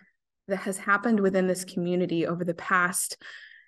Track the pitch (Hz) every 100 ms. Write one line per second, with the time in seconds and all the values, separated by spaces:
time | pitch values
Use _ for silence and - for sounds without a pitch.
0 | _ _ _ _ - 190 208 190 - 202
1 | 240 214 190 190 185 180 185 - 175 180
2 | 175 170 160 175 175 165 - 185 180 185
3 | - - - - - -